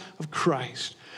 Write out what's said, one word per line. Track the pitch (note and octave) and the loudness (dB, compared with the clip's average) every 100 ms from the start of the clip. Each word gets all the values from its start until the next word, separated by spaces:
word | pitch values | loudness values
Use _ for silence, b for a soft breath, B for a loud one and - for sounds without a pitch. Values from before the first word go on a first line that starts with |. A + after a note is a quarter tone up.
| B B | B B
of | D#3 | -4
Christ. | - F3 C3 B2 A#2+ - - B | 2 4 4 0 -4 -6 -8 B